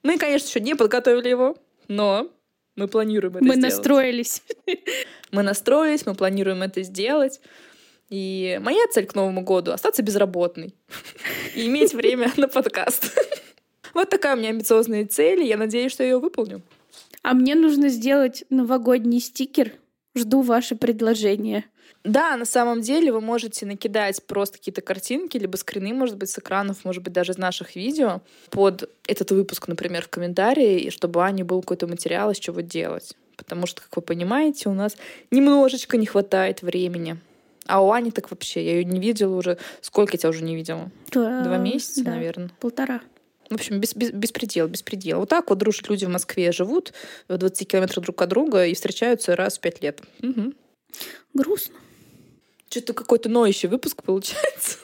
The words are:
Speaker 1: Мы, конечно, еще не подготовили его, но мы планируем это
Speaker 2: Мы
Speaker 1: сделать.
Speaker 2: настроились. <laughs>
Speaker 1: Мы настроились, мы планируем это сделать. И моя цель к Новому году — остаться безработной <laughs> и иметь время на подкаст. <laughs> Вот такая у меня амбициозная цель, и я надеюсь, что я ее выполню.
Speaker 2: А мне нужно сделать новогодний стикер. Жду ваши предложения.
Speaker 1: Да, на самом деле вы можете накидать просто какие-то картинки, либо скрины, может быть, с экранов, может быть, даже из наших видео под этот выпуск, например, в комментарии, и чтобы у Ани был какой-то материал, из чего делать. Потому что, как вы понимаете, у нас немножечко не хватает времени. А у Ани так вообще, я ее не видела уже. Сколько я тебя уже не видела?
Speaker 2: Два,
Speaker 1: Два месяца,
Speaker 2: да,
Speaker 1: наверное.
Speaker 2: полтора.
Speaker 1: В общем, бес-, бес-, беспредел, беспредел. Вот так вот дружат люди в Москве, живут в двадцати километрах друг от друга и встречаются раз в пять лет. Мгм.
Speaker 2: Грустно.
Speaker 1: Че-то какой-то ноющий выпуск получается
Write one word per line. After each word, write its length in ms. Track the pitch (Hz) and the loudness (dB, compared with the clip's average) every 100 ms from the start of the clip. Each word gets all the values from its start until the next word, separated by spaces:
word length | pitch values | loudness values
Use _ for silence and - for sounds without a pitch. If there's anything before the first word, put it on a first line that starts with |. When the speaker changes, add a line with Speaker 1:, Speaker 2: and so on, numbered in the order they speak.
Speaker 1:
Мы, 140 | 277 339 | 2 2
конечно, 300 | 302 285 - | 2 0 0
еще 120 | 233 | -4
не 140 | 220 302 | -2 2
подготовили 540 | 233 247 247 240 247 | 2 4 4 2 2
его, 280 | 247 254 330 _ _ - | 2 0 -2 _ _ -8
но 400 | 202 208 196 330 _ _ _ _ - | 0 0 0 -4 _ _ _ _ -8
мы 120 | 196 | -2
планируем 480 | 220 214 214 185 180 | 0 0 0 -2 4
это 100 | 262 | 4
Speaker 2:
Мы 100 | 262 | 6
Speaker 1:
сделать. 200 | 254 247 | 2 0
Speaker 2:
настроились. 640 | 262 277 262 240 240 - _ - - | 4 4 4 -2 -4 -8 _ -10 -6
<laughs> 680 | 359 - 523 - - - | -6 -6 -8 -8 -14 -4
Speaker 1:
Мы 120 | 196 | -2
настроились, 640 | 202 202 - 285 311 302 - | 0 0 2 4 4 0 -4
мы 100 | 196 | -2
планируем 460 | 190 196 190 185 | 0 0 -2 -2
это 200 | 190 185 | -4 -6
сделать. 560 | 185 190 220 294 269 - _ - - _ _ _ _ | -8 -6 0 2 0 -2 _ -20 -20 _ _ _ _
И 480 | 196 190 190 185 185 | -8 -6 -4 -4 -4
моя 240 | 208 381 466 | 0 2 2
цель 160 | 226 196 | 2 0
к 80 | 202 | -2
Новому 260 | 190 185 | -2 -2
году — 300 | 185 185 180 | 0 0 0
остаться 300 | - 440 - | -2 0 0
безработной 720 | 214 202 196 180 175 170 160 _ _ - - - | 0 2 0 0 -2 -4 -16 _ _ -18 -18 -12
<laughs> 400 | - - - - | -10 -8 -8 -4
и 100 | 233 | -2
иметь 260 | 285 294 | 4 2
время 380 | 233 233 247 240 254 | 4 2 2 0 2
на 100 | 269 | 2
подкаст. 680 | 262 - - - - - - | 2 0 -2 -2 -2 -2 0
<laughs> 40 | - - - _ _ _ - | 0 -4 -12 _ _ _ -4
Вот 160 | 339 381 | -2 2
такая 260 | - 294 262 | 2 2 0
у 40 | |
меня 120 | 220 | 0
амбициозная 540 | 226 214 220 233 214 208 | -4 4 4 4 0 -2
цель, 360 | - 311 370 | 2 4 4
и 60 | 277 | 2
я 100 | 214 | 0
надеюсь, 340 | 220 233 254 | 0 -2 -2
что 120 | - | 0
я 60 | 254 | 2
ее 100 | 254 | 2
выполню. 400 | 320 - 214 196 _ _ _ - - - | 0 -2 -6 -8 _ _ _ -20 -20 -6
Speaker 2:
А 100 | - | 2
мне 220 | 254 254 311 | 4 6 6
нужно 340 | 320 285 285 | 6 6 4
сделать 560 | 233 240 277 262 247 - | 2 2 4 4 -2 -2
новогодний 680 | 262 233 254 233 247 226 240 | 0 2 2 4 2 4 0
стикер. 540 | - - 269 285 233 - _ _ _ 247 | -2 -6 -2 0 0 -2 _ _ _ -6
Жду 260 | 220 269 | 2 2
ваши 360 | 247 233 247 226 | 4 2 2 -2
предложения. 880 | 240 214 226 220 208 208 214 214 - _ _ _ - | 0 2 0 2 2 0 -2 -4 -6 _ _ _ 0
Speaker 1:
Да, 320 | 240 320 254 | 2 2 0
на 80 | 233 | 0
самом 340 | 254 240 233 | 2 2 0
деле 320 | 220 302 320 | 0 2 2
вы 80 | 220 | 2
можете 460 | 220 233 220 - 202 | -2 -4 -4 -10 -10
накидать 580 | 202 220 214 202 196 - | -6 -2 0 -2 -4 -4
просто 340 | 196 202 - | -4 -4 -6
какие-то 220 | - 190 | -10 -8
картинки, 540 | - 196 - 262 359 240 | -6 -8 -4 -6 -4 -4
либо 200 | 190 190 | -4 -6
скрины, 360 | - 202 196 | -8 -8 -6
может 240 | 254 254 202 | -2 -2 -4
быть, 120 | 190 | -8
с 100 | - | -8
экранов, 460 | - 190 202 190 190 | -4 -4 -2 -6 -8
может 180 | 180 | -8
быть, 80 | 180 | -4
даже 220 | 180 180 | -2 -2
из 40 | 180 | -2
наших 380 | 185 - 170 180 | -4 -4 -12 -8
видео 460 | 220 311 240 185 _ _ _ | -6 0 0 0 _ _ _
под 400 | 202 196 185 - _ - | 2 2 2 -14 _ -6
этот 240 | 214 185 | -4 2
выпуск, 360 | 196 196 - - | 2 2 -6 -8
например, 360 | 170 180 170 | -6 -4 -6
в 60 | - | -8
комментарии, 680 | - 175 180 208 285 233 180 | -6 -4 0 2 4 4 4
и 100 | - | 0
чтобы 300 | - 175 170 | -4 -2 2
у 40 | |
Ани 200 | 185 196 | 2 0
был 160 | 180 185 | -2 -2
какой-то 260 | 185 180 170 | -2 -4 -4
материал, 460 | 170 165 170 208 | -6 -4 0 0
из 80 | 202 | -2
чего 220 | - 175 | -6 -8
делать. 520 | 170 165 170 - - - _ - | -8 -6 -6 -8 -12 -20 _ -20
Потому 300 | - 175 175 | -12 -6 -6
что, 160 | - | -8
как 120 | - - | -8 -8
вы 40 | |
понимаете, 680 | - 170 180 254 311 285 202 | -6 -4 -2 0 0 0 -4
у 40 | |
нас 220 | 196 208 - - - _ | -2 -4 -6 -20 -20 _
немножечко 640 | 254 277 285 269 254 - 240 | 4 6 6 6 2 0 0
не 80 | 214 | 2
хватает 560 | 202 196 190 190 190 | 0 2 0 0 -2
времени. 560 | 180 180 180 175 165 165 _ _ _ _ - | -4 -2 -2 -4 -8 -10 _ _ _ _ 0
А 140 | 196 | 4
у 100 | 196 | 6
Ани 200 | 233 240 | 4 0
так 200 | 214 - | -4 -6
вообще, 340 | - - 170 165 | -12 -6 -4 0
я 140 | 170 | 0
ее 80 | 180 | 0
не 120 | 185 | 0
видела 360 | 208 214 196 185 | 0 0 0 0
уже. 220 | 180 175 - - | -2 -4 -8 -16
Сколько 320 | - - 202 | -2 2 2
я 40 | 175 | 2
тебя 120 | 160 | 0
уже 140 | 160 | -2
не 120 | 165 165 | -6 -6
видела? 340 | 160 165 180 - - | -8 -10 -10 -16 -2
Speaker 2:
Два, 300 | 254 226 254 | 0 0 0
Speaker 1:
Два 160 | 180 185 | -2 0
месяца, 460 | 190 269 - 277 | 0 -2 -4 -4
Speaker 2:
да, 80 | 240 | -4
Speaker 1:
наверное. 380 | 165 165 175 180 _ | -4 -6 -8 -12 _
Speaker 2:
полтора. 420 | 240 233 277 247 - _ _ _ _ | -6 -4 -4 -6 -10 _ _ _ _
Speaker 1:
В 60 | 214 | -8
общем, 240 | - 196 | -4 -2
бес-, 160 | 220 214 | -2 -2
бес-, 160 | 233 | -4
беспредел, 560 | 202 226 - 214 - 160 | -2 -6 -4 -6 -2 -2
беспредел. 520 | 175 - 196 190 160 | -4 -10 -8 -4 -4
Вот 100 | - | 0
так 200 | 226 220 | 0 2
вот 80 | 190 | 2
дружат 320 | 208 202 - | 2 -2 -4
люди 160 | 208 190 | -4 -2
в 40 | |
Москве, 420 | 180 - - 175 | -4 -4 0 0
живут 420 | 170 185 330 370 - - - _ | 0 0 -2 -4 -18 -20 -20 _
в 100 | 180 | -2
двадцати 280 | 185 185 190 | -2 -2 -2
километрах 380 | 190 185 - | 0 0 -2
друг 180 | 175 175 | -6 -2
от 80 | 175 | 0
друга 360 | 202 311 208 175 | 2 2 2 2
и 80 | |
встречаются 600 | 185 - - 233 233 - 175 | 0 -6 -2 0 0 0 0
раз 220 | 196 - | 0 -2
в 40 | |
пять 200 | 170 170 | -6 -4
лет. 200 | 147 143 - _ | -8 -8 -20 _
Мгм. 360 | 240 240 226 285 _ _ _ - - - _ | -6 -4 -6 -10 _ _ _ -18 -16 -18 _
Speaker 2:
Грустно. 420 | 269 294 403 - - _ _ _ _ _ _ _ _ _ | -2 0 -2 -4 -14 _ _ _ _ _ _ _ _ _
Speaker 1:
Че-то 240 | 240 240 | -8 -6
какой-то 360 | - 220 233 226 | -8 2 2 4
ноющий 380 | 233 220 196 180 | 4 4 2 0
выпуск 360 | 247 - - | -2 -2 -6
получается 760 | - 190 190 605 - - - - | -2 -2 -2 -2 -4 -2 -8 -8